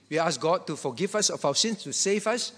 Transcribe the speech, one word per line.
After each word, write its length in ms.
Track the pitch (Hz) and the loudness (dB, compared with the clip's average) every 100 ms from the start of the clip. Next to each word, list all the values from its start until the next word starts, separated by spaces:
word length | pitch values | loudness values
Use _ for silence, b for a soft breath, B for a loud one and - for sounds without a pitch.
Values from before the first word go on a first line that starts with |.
| - | -4
we 80 | 156 | 0
ask 200 | 165 135 | 2 2
God 280 | 156 180 - | 2 0 0
to 100 | 147 | -4
forgive 380 | 143 117 190 | -4 -2 -2
us 160 | 214 196 | 0 0
of 120 | - | 0
our 100 | 147 | 0
sins, 280 | 139 226 214 | 2 0 -2
to 100 | 151 | -4
save 320 | 123 196 208 214 | -2 2 2 2
us. 260 | 233 - | -2 -4